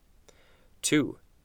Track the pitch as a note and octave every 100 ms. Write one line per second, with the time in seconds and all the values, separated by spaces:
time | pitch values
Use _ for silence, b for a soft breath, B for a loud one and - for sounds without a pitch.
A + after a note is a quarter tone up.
0 | _ - b b b b b - - D#3
1 | A#2 - - _